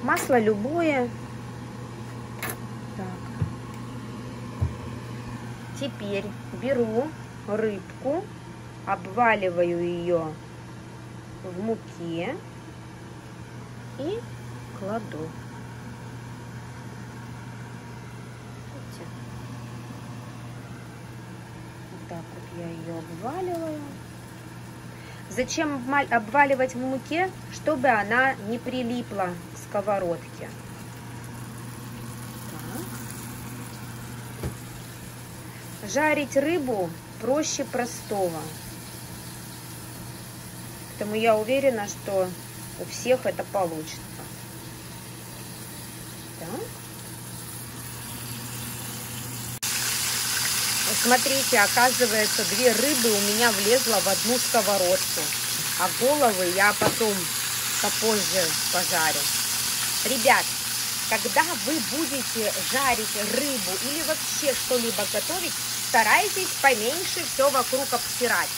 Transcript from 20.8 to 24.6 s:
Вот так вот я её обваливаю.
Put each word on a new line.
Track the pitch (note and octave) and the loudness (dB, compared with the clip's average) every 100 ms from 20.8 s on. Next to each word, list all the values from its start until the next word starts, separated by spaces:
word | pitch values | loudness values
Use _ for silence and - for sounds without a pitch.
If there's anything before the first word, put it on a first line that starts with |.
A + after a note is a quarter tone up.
| - - - - - - - - - - - | -12 -12 -12 -12 -12 -12 -12 -12 -12 -12 -12
Вот | - - | -12 -8
так | E3+ D#3+ | -8 -8
вот | F3 - E3+ | -12 -10 -8
я | E3+ | -8
её | E3 E3 E3 | -6 -6 -6
обваливаю. | E3 E3+ A3 E4 F#4 E4+ D#4+ D4+ C#4+ C#4 - - - - - - | -8 -6 -6 -4 -2 -2 -2 -4 -8 -10 -12 -12 -14 -12 -12 -12